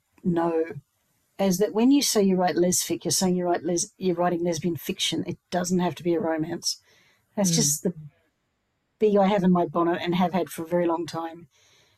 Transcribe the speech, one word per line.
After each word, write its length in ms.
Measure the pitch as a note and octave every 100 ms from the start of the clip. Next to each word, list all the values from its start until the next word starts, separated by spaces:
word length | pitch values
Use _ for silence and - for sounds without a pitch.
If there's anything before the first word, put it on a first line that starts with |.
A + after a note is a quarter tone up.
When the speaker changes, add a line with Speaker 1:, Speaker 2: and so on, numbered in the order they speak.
| _ _
Speaker 1:
know 420 | F#3 E3+ E3+ E3 E3 C#3+ - _ _ _ _ -
is 180 | G3 F3
that 140 | G#3
when 160 | G#3+ B3
you 100 | C#4+
say 200 | - A3
you 140 | G3 F#3
write 200 | F3+ E3+
lesfic, 480 | F3+ F3 - E3 E3
you're 60 |
saying 240 | - F#3+ F3+
you 80 | F3
write 180 | E3+
les-, 300 | E3 E3+ - -
you're 180 | F#3 E3+
writing 260 | F3 E3+
lesbian 320 | F3 D#3 F3 D#3
fiction. 480 | - F#3+ - D#3+ F3
It 120 | F3 -
doesn't 300 | F3+ F3+ F3+
have 160 | F3 -
to 80 |
be 100 | E3+
a 60 | E3
romance. 600 | D#3+ D#3+ E3 E3+ - - _ _ _ _ _ -
That's 140 | F#3+
Speaker 2:
Mm. 40 | E3
Speaker 1:
just 280 | D3 D3+
the 100 | F#3 D#3 D3+ _ _ _ _ _ _ _ _ -
bee 180 | G#3+ G3+
I 100 | F#3+
have 160 | G#3 F#3
in 60 |
my 140 | F3+ E3+
bonnet 360 | E3+ E3+ F3
and 140 | F3 F3+
have 180 | F3
had 160 | F3+ E3
for 140 | -
a 40 | E3
very 180 | F3 E3+
long 200 | E3 D#3
time. 420 | E3 E3 E3+ E3+ _ _ _ _